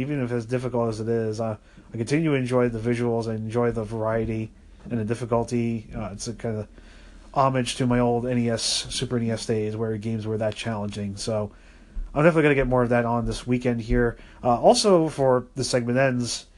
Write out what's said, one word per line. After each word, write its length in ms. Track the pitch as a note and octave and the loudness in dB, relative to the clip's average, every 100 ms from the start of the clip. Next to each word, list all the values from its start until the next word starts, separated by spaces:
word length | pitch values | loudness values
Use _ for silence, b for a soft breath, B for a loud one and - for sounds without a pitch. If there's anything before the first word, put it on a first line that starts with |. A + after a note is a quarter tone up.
even 240 | C3+ D3 | -2 -2
if 80 | A#2+ | -2
as 120 | A#2+ | -4
difficult 440 | A2+ B2 B2+ A#2+ A#2 | -2 -4 -2 0 -2
as 100 | A2 | -2
it 100 | A2 | -2
is. 320 | A#2 A2 G#2+ | 0 -2 -2
Uh, 160 | A2+ G#2+ B B B | -4 -6 B B B
I 40 | A2+ | -8
continue 340 | A2 D3 D#3+ | -2 0 2
to 60 | C#3 | 0
enjoy 320 | B2 B2+ B2 | 2 2 2
the 120 | A2+ | 0
visuals, 500 | A#2 A#2+ A#2+ A#2 A2+ | -2 0 0 0 -2
I 60 | A2 | -4
enjoy 340 | A2 A#2+ A#2+ | -4 0 0
the 140 | A2+ | 0
variety 680 | G#2 A2+ A2 A2+ A2+ A2 A2 - b b G#2 | -4 -4 -2 0 -2 -4 -6 -12 b b -8
and 80 | A#2 | -4
the 60 | |
difficulty. 840 | G#2 A#2 A#2+ A#2 A#2 A#2+ A#2 A#2 - | -4 -4 -2 -2 0 -2 -2 -4 -8
Uh, 160 | A#2 G2+ | -10 -10
it's 140 | G#2 A#2+ | -10 -10
a 60 | |
kinda 340 | G#2 A#2 G#2+ G#2 - B B B B B | -8 -6 -6 -8 -14 B B B B B
homage 420 | C#3+ C3+ C3 B2 | 2 2 2 -2
to 100 | - | 0
my 140 | B2 B2 | 2 2
old 280 | A#2+ A#2+ B2 | 2 2 0
N 120 | B2 | 0
E 100 | A#2 | 0
S, 380 | A2 - - - | -2 -2 -4 -4
Super 260 | - A#2+ B2 | -6 -4 -2
N 80 | |
E 60 | A#2 | -2
S 120 | A2 | -2
days 320 | - A2 G#2+ A2 | -2 -2 -2 -4
where 200 | A2+ A2 | -4 -4
games 280 | A2+ A2+ | -4 -4
were 140 | G#2+ A2 | -4 -2
that 160 | A2 | -2
challenging. 640 | - A#2 G#2+ G#2 G#2 G2+ G2+ | -4 -6 -4 -6 -6 -6 -6
So 340 | - G#2+ G#2 - B B B B B | -4 -4 -4 -8 B B B B B
I'm 80 | C#3 | 2
definitely 220 | D#3+ D#3+ | 4 6
gonna 100 | D3 | 6
get 140 | C#3 B2+ | 4 4
more 160 | B2+ | 2
of 60 | A#2+ | 4
that 140 | A#2+ | 2
on 220 | A#2 A#2+ A2+ | 2 0 -2
this 180 | A2 | -4
weekend 360 | B2 B2 B2 A#2 | -2 0 0 -2
here. 360 | A2 B2 A#2+ - B B | 0 2 2 -2 B B
Uh, 200 | A#2+ A#2 | 0 4
also, 480 | E3 A#3+ G#3+ F3 D#3+ | 6 6 6 6 4
for 400 | C#3+ C3+ B2+ B2 C#3 | 2 4 2 0 -6
the 80 | |
segment 340 | B2 B2+ A#2+ B2 | -2 0 2 2
ends, 480 | C3+ B2 A#2 - - | 2 2 -2 -6 -12